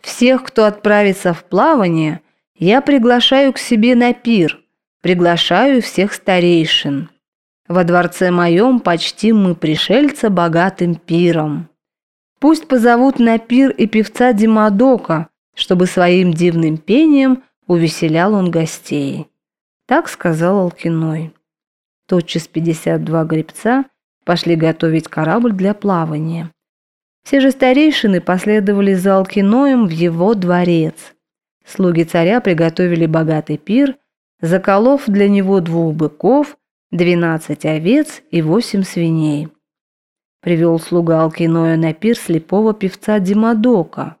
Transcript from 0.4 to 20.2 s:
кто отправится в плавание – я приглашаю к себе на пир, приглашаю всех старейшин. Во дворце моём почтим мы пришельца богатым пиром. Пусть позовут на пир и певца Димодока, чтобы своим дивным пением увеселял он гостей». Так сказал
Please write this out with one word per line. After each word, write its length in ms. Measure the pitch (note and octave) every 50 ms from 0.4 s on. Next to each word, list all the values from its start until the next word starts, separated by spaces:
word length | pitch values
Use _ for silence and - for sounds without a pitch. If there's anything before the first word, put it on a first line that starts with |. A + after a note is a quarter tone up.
| B3+
кто 200 | - - - A3
отправится 680 | G#3+ G3+ G#3 - G#3 G#3 G#3 G#3 G3+ F#3+ F#3+ - F#3 E3+
в 120 | D#3+ -
плавание – 760 | _ - F#3 A3+ D#4 D#4+ C4+ G3+ F3 E3+ D#3+ D#3+ D#3 D3+ F3 _ _ _ _ _ _ _
я 240 | _ E3 F3 G#3 C4+
приглашаю 720 | C#4+ - C#4+ C#4 A3 A#3+ B3 B3 - - C4+ C4 C#4 C4+ C4
к 60 | -
себе 360 | - - B3 A3 G#3+ A#3+ B3+
на 180 | A#3+ A#3+ A#3+ A#3+
пир, 480 | A#3+ _ A#3 A#3 G#3 E3+ D3 - - _ _ _ _ _ _ _ _
приглашаю 800 | _ E3+ F#3 F3+ F3 E3+ E3+ D#3+ - - F3 F3+ A#3 C#4 C#4 B3+
всех 320 | A3 - - - F#3 G3+ -
старейшин. 960 | - _ - F#3+ F3+ F3 F3 F3 E3 D#3+ D#3 - - - D3 C#3+ C3+ - D#3+ _ _ _ _ _ _ _ _ _ _ _ _
Во 160 | F3 F3+ F3+
дворце 460 | E3+ F3 F3 F3 F3 E3+ - F#3+ F3+ F3+
моём 480 | F3 F3 E3+ E3+ F3 G#3+ C4 C4 A#3+
почтим 640 | - F#3 E3+ E3+ - - - - - G#3+ A3+ G#3+ G3
мы 100 | F#3 F3
пришельца 760 | - - D#3+ D#3 D3+ - - F#3+ B3 D4 C#4+ C4+ - - A3
богатым 680 | G3 F3 E3+ E3+ D#3+ E3+ F3 F#3+ F#3 - F3 F3 E3+
пиром. 720 | D#3+ _ - E3 E3+ F3 F3 E3 D#3+ D#3 D3+ D3 D#3+ E3+ - _ _ _ _ _ _ _ _ _ _ _ _ _ _
Пусть 260 | - C#4+ D#4+ D#4 -
позовут 540 | - C4 B3 G#3+ A#3+ A#3+ A#3+ B3+ C#4 C4+ -
на 180 | A#3+ A#3 A3+ A3+
пир 320 | A3+ - A#3+ B3 C4+ C4+
и 160 | - - -
певца 460 | G#3+ - A3 G#3+ - - - B3 B3+ B3
Димодока, 960 | G3+ G#3+ A3 A3 A3 G#3+ G#3+ G#3 G3 B3 C4+ B3+ A3 - - E3 D#3 D#3+ - _ _ _ _ _
чтобы 320 | - - - G3 F3+ F3+
своим 460 | F3+ - F#3 F3+ F3 F3+ F#3 F#3 F3+ E3+
дивным 460 | D#3+ E3+ F3 E3 E3 E3 D#3+ D#3 D#3+
пением 680 | - - G3 C4 D#4+ D#4+ D4 C#4 C4+ C4+ B3+ B3+ - _ _ _ _ -
увеселял 680 | F3+ E3+ E3 D#3+ D#3 - - D#3+ D#3 E3 E3+ G3+ G#3+
он 160 | G3+ F#3 F3+
гостей». 800 | E3 E3+ D#3+ D#3+ - - - - D3 D3 C#3+ C#3 C3+ D3 D#3 _ _ _ _ _ _ _ _ _ _ _ _
Так 220 | _ A#3+ D#4 E4 -
сказал 520 | - -